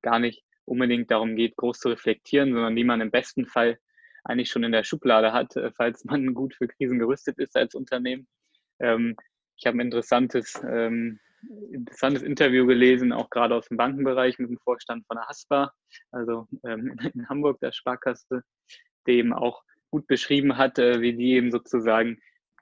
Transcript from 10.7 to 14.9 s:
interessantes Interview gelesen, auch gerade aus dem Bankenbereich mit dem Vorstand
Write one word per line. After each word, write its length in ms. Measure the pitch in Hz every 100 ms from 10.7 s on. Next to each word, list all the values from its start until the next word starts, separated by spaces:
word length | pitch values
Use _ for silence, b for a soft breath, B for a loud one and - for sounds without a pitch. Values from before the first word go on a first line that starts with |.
| 117 113 117 117 107 _ _ 226 208 202
interessantes 520 | 135 - - 135 139
Interview 420 | - 139 143 127 127
gelesen, 480 | 123 127 127 127
auch 160 | 117 117
gerade 260 | 120 117 117
aus 120 | -
dem 100 | 117
Bankenbereich 640 | 123 139 135 131 127 123
mit 100 | 120
dem 80 | 120
Vorstand 480 | - 120 -